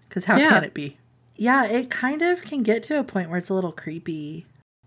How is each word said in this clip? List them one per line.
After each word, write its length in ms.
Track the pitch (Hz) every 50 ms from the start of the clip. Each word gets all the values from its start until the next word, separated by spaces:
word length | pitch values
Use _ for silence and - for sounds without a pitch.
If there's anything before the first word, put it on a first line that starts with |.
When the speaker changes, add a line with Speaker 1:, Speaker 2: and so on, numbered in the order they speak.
| _ _
Speaker 1:
'cause 160 | - 185 -
how 120 | - 214
Speaker 2:
Yeah. 120 | 254 294 311
Speaker 1:
can 140 | 269 185 156
it 100 | 143 -
be? 240 | - 147 139 - _ _ _ _ _ _ _ _
Yeah, 300 | - 208 240 254 277 247
it 240 | 202 226 254 254 254
kind 320 | - - - 254 285 311
of 200 | 330 349 359 349 -
can 200 | - 294 277 226
get 200 | 208 220 233 226
to 160 | - 302 294
a 40 | 262
point 260 | - - 196 180 165
where 80 | 170 180
it's 100 | 175 -
a 40 | 190
little 180 | 190 185 170
creepy, 720 | - - - 160 156 170 - - 160 156 147 147 160 165 175 _ _ _ _ _ _ _ _